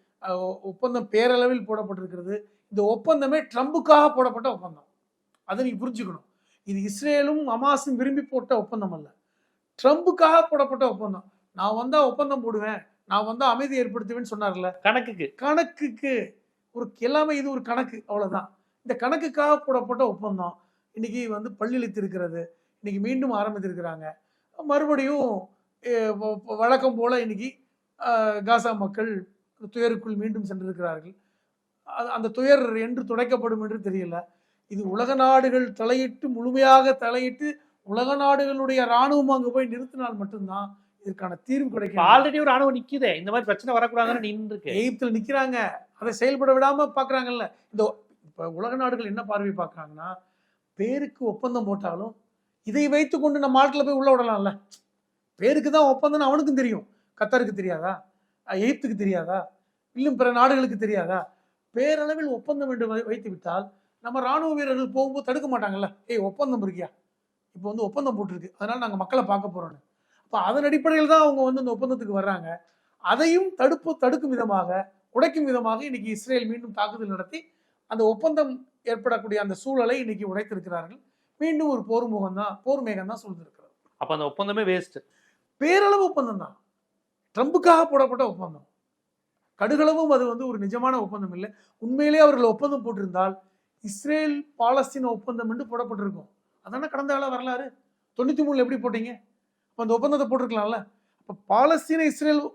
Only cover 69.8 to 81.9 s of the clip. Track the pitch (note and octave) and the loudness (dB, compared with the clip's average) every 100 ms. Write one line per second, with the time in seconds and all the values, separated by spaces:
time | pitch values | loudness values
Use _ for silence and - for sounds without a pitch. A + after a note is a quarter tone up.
69.8 | _ _ _ _ _ A3 F#3 C4 C#4+ D4+ | _ _ _ _ _ -2 0 2 2 2
70.8 | D#4+ D#4 D4+ D#4+ D4+ C4+ C4 C4 B3+ A3+ | 4 4 6 6 6 4 2 0 -2 -2
71.8 | C4 B3+ G#3+ G3 G3 F#3 E3 E3+ _ _ | -2 -4 -4 -2 -2 -4 -6 -12 _ _
72.8 | _ _ F#3 A#3 E4 F4 F#4+ - C4 D#4+ | _ _ 0 2 4 2 0 2 2 2
73.8 | D#4+ D#4+ B3+ B3 C#4+ B3 G#3+ G3 F3 F#3+ | -4 0 0 0 -2 -2 0 0 0 -4
74.8 | F#3+ _ _ A#3+ D#4+ D#4+ C#4+ B3 A3+ A3+ | -6 _ _ 2 2 2 0 0 0 -4
75.8 | C#4+ B3 G#3+ G#3+ B3 B3+ A3 A#3 A#3+ G3+ | -6 -8 -8 -8 -4 -2 -2 -6 -8 -4
76.8 | G#3+ A3+ G#3 F#3 F#3 D#4+ - _ _ _ | -4 -4 -8 -8 -8 -14 -16 _ _ _
77.8 | - A3+ A3 A3 D#4+ D#4 C#4+ B3+ - _ | -8 0 0 2 0 0 -2 -4 -16 _
78.8 | - A#3 A#3+ A3+ G#3 G#3 G3+ F#3 C4 C4+ | -6 -4 -2 -2 -2 -4 -4 -6 -4 0
79.8 | A#3 C4 A#3 G3 G3+ F#3+ G#3 G3 F3 F3 | 0 0 -4 -6 -6 -6 -6 -10 -8 -10
80.8 | E3 B3 _ _ _ - D#4+ D4+ D#4 B3+ | -10 -16 _ _ _ -6 -2 0 0 -2
81.8 | G3 | -2